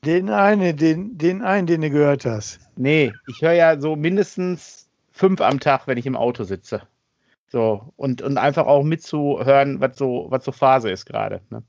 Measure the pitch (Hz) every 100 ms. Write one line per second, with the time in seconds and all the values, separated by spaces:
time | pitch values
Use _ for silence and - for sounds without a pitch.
0 | 147 175 190 208 202 214 185 151 160 160
1 | 196 220 160 185 214 196 175 170 156 147
2 | 147 143 135 113 104 - _ - 131 156
3 | 135 101 - 120 160 170 165 156 147 156
4 | 156 190 196 - 180 180 - - _ _
5 | _ _ 185 190 104 135 - 135 - 123
6 | 131 127 117 120 98 95 - 104 - _
7 | _ _ _ _ _ 123 113 104 117 _
8 | 139 123 - 139 139 143 156 143 143 165
9 | - 151 143 143 123 139 139 131 131 -
10 | 135 123 - 127 131 131 135 131 113 95
11 | - 110 104 95 _ 113